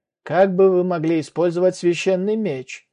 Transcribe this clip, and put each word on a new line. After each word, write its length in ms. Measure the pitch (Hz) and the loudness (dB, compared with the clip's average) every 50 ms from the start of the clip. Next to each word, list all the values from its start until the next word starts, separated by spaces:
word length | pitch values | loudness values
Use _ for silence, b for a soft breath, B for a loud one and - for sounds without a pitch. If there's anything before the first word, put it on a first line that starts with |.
| _ _ _ _ _ | _ _ _ _ _
как 320 | - 143 175 196 196 180 | -4 2 2 2 2 4
бы 140 | 180 190 190 | 4 4 4
вы 140 | 185 180 180 | 4 2 0
могли 360 | 185 180 165 151 160 165 160 | 0 -2 -2 -2 -2 -2 -2
использовать 560 | 147 - - 151 170 180 165 175 180 185 180 | -2 -4 -4 -2 -2 -2 0 2 0 0 0
священный 600 | - - 175 175 156 - 190 190 180 185 208 214 | 0 0 -2 -2 0 0 -2 -2 0 -2 -2 -4
меч?" 540 | 226 214 185 143 131 127 - - - - _ | -4 -4 -4 -6 -6 -10 -12 -18 -20 -20 _